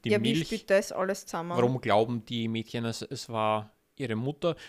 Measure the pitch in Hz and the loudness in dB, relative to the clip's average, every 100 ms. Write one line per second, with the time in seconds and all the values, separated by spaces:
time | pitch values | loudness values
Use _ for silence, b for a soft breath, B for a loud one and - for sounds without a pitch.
0 | 117 208 - 160 160 220 - 196 208 - | 0 2 2 0 0 -6 2 2 2 -4
1 | 185 202 - 170 170 170 123 127 113 104 | -2 -4 -6 -8 -2 2 2 2 4 4
2 | 117 120 - 120 113 113 110 120 117 113 | 4 0 -4 -4 -2 -2 -4 -4 -4 -4
3 | - 127 - 113 110 107 107 _ _ _ | -8 -10 -6 0 2 0 -2 _ _ _
4 | 131 110 127 151 170 156 | -4 -2 -2 0 -2 -2